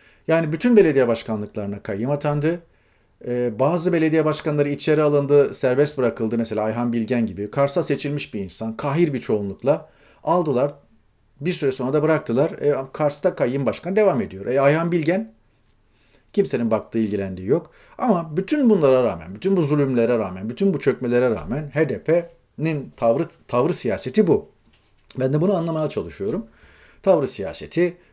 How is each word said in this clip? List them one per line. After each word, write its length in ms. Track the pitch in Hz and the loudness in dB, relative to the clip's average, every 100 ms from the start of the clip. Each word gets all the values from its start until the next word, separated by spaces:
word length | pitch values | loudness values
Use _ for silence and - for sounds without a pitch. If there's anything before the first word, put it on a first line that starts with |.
| _ _ - | _ _ 0
Yani 240 | 160 160 | 0 0
bütün 260 | 160 240 226 | 0 4 6
belediye 300 | 170 135 120 | 6 6 2
başkanlıklarına 760 | 113 - 107 104 - 101 101 | 0 -2 -6 -6 -6 -6 -8
kayyım 280 | - 101 120 | -8 -6 -4
atandı. 480 | 147 151 147 151 175 - _ _ _ _ _ 123 | -2 -2 -2 -2 -2 -8 _ _ _ _ _ -6
Ee, 320 | 123 123 110 | -2 -2 0
bazı 340 | 135 175 170 | 0 2 0
belediye 320 | 170 160 160 156 | 2 2 2 2
başkanları 440 | 147 160 147 143 | 0 -2 0 0
içeri 320 | 143 - 151 | 0 0 2
alındı, 520 | 151 147 139 143 139 | 4 2 4 6 4
serbest 440 | - 131 127 147 - | 2 0 2 2 2
bırakıldı. 400 | 123 113 113 117 | 0 0 -2 -2
Mesela 260 | 113 107 | -2 -2
Ayhan 300 | 107 117 120 | -2 -2 -2
Bilgen 320 | 117 110 123 110 | -2 0 0 -2
gibi. 260 | 90 104 | -4 -6
Kars'a 320 | - 139 175 | 0 0 0
seçilmiş 500 | 156 147 147 143 - | -2 -2 -2 -6 -6
bir 60 | 110 | -8
insan, 380 | 95 - 110 110 | -8 -8 -8 -6
kahir 360 | 143 147 170 | -2 2 2
bir 80 | 131 | 0
çoğunlukla 680 | - 107 101 95 123 160 - _ _ _ | -2 -2 -2 -4 0 0 -2 _ _ _
aldılar. 500 | - 175 156 120 143 - _ _ _ _ _ - | -2 0 2 0 -2 -4 _ _ _ _ _ -8
Bir 100 | 147 | -6
süre 200 | 175 139 | -2 -2
sonra 220 | 127 127 | -2 -2
da 80 | 147 | 0
bıraktılar. 500 | 151 156 - 120 160 | 2 0 0 0 0
E, 240 | 196 143 131 139 | 0 0 0 -4
Kars'ta 420 | - 151 139 185 - | -2 -2 0 -2 0
kayyım 300 | 131 135 127 | -2 0 -2
başkan 300 | 110 170 196 | -4 -2 2
devam 260 | 208 139 | 2 2
ediyor. 240 | 92 95 101 | -4 -6 -2
E, 160 | 131 | 2
Ayhan 300 | 139 156 170 | 4 2 0
Bilgen, 420 | 170 156 190 226 _ _ _ _ _ _ _ _ _ _ | -2 0 -2 -4 _ _ _ _ _ _ _ _ _ _
kimsenin 380 | - 165 127 117 | -2 0 0 0
baktığı, 280 | 107 - 113 | -2 -2 -2
ilgilendiği 480 | 107 101 98 92 92 | -2 -2 -6 -6 -2
yok. 240 | 160 - _ - - | -2 -2 _ -20 -4
Ama 400 | 262 180 160 156 | 0 0 -2 -6
bütün 320 | 196 302 254 | -2 2 4
bunlara 340 | 202 147 131 | 4 6 4
rağmen, 320 | 120 85 85 101 | 2 -2 -10 -6
bütün 220 | 190 196 | 0 2
bu 40 | |
zulümlere 560 | 147 147 139 123 113 120 | 2 2 2 2 2 0
rağmen, 320 | 101 92 107 | -2 -6 -8
bütün 240 | 120 196 | -2 0
bu 60 | 156 | 0
çökmelere 500 | - 117 123 120 127 | 0 0 0 2 2
rağmen 420 | 104 80 131 147 | 0 -4 -8 -4
H 160 | 143 151 | -2 -2
D 140 | 107 | -2
P'nin 880 | - 170 170 - _ - 156 151 127 - | 0 0 -2 -12 _ -6 -4 -4 -8 -2
tavrı, 260 | 120 120 160 - - | 2 2 0 -8 -4
tavrı 260 | 123 143 | 0 0
siyaseti 540 | 156 123 95 - 214 185 | 0 -2 -4 -2 0 4
bu. 220 | 143 - _ _ _ _ _ - 123 | 2 0 _ _ _ _ _ -16 -4
Ben 140 | 131 | -2
de 80 | 147 | 0
bunu 140 | 180 190 | 0 0
anlamaya 340 | 165 160 151 | -2 -2 -4
çalışıyorum. 560 | 127 85 - 101 165 226 _ - - - _ | -4 -8 -8 -6 -6 -8 _ -20 -20 -20 _
Tavrı 240 | - 180 135 | 2 2 2
siyaseti, 720 | - 92 - 76 - 175 175 _ | -4 -8 -8 -6 -2 -2 -2 _